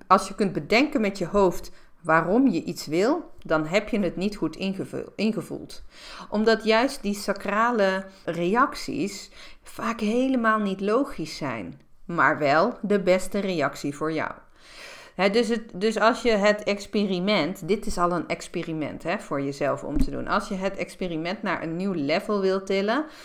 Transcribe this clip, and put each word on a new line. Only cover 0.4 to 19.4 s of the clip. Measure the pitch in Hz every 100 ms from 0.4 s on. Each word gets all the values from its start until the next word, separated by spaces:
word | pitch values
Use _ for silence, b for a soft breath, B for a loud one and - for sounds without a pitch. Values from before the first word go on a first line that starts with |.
| 202
bedenken | 156 143 220 294 262
met | 208 202
je | 165
hoofd | 202 190 - - b b b
waarom | 165 160 165 220 269
je | 165
iets | - 170 -
wil, | 160 220 339 - -
dan | - 156 156
heb | 196 214
je | 208
het | 175 -
niet | 196 -
goed | 156 -
ingevul-, | 196 190 131 131 - -
ingevoeld. | 214 214 147 - - - - B B B B
Omdat | 214 220 220
juist | 220 220 269 -
die | 202
sacrale | 202 - 196 202 202 233 233 196 190 190 B
reacties | B 165 175 226 294 - - - 190 - - B B B
vaak | - - 220 226
helemaal | 208 240 269 262 226 220
niet | 202 190
logisch | 196 226 277 - 156 -
zijn, | 143 113 95 147 - -
maar | - 170 139 143
wel | 147 151 208 240
de | 196 202
beste | 180 185 - 208
reactie | 196 175 135 - 147 143
voor | 156
jou. | 156 113 - - B B B B B B
Hè, | B 196
dus | 220 220
het, | 226 -
dus | 180 220 214
als | 214 247
je | 247
het | 208 208 208
experiment, | 208 202 - 214 202 185 190 208 151 196 156
dit | 220 -
is | -
al | 175
een | 175 -
experiment, | 170 - 180 170 156 135 90
hè, | 160 202
voor | - 143